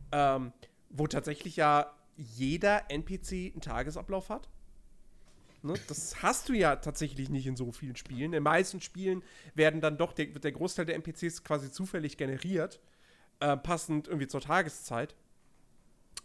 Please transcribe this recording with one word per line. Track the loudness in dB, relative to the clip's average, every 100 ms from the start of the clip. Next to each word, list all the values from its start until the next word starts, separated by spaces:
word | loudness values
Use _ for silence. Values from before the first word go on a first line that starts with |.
| -2
ähm, | 4 4 4 -2 -10 -20 _ _
wo | -2 -2
tatsächlich | 0 -4 -6 -6 4
ja | 6 6 4 -4 _ -16
jeder | -14 -2 0 4 4 4 2
N | -4
P | -4 -6
C | -6 -6 -6
einen | -8
Tagesablauf | -6 -4 -4 -6 -4 -4 -4
hat. | -8 -10 -16 -18 -20 -20 -20 -20 -20 -20 -20 -20 -12
Ne? | -6 -6 -6
Das | -8 -6 0
hast | 2 2 2
du |
ja | 4 6 4
tatsächlich | -2 -4 -4 -4 -2
nicht | -2 -2
in | -4
so | -4
vielen | -6 -8 -8
Spielen. | -8 -4 -2
In |
den | 2
meisten | 6 6 4 -2
Spielen | -10 -4 0 0 -4 -18 -6
werden | 6 6 6
dann | 2 2
doch | 0
der, | 0 -4
wird | -4
der | -4
Großteil | -2 -2 -2
der | -2
N | -4
P | -6
Cs | -6 -6 -6
quasi | -2 -2 -2
zufällig | -6 -6 -4 -4 -2
generiert, | -4 -2 0 0 0 -6 _ _ _ _ _ _
äh, | 2 2
passend | 2 0 0 -2 0
irgendwie | -2 -2
zur | -4
Tageszeit. | 2 2 2 -4 -6 -4 -4 -8 _ _ _ _ _ _ _ _ _ -18